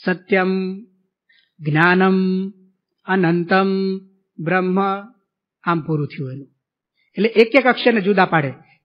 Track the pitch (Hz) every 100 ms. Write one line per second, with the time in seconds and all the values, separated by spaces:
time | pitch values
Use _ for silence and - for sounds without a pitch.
0 | - 185 - 190 185 190 185 190 233 _
1 | _ _ _ _ _ _ 151 151 175 180
2 | 190 190 190 185 190 196 _ _ _ _
3 | - 190 170 175 170 190 196 190 190 190
4 | 190 _ _ - 160 185 185 185 196 196
5 | 208 _ _ _ _ _ - 170 143 151
6 | 139 - 135 135 139 _ _ _ _ _
7 | _ - 220 208 226 277 254 240 247 226
8 | 190 196 180 165 139 127 _ _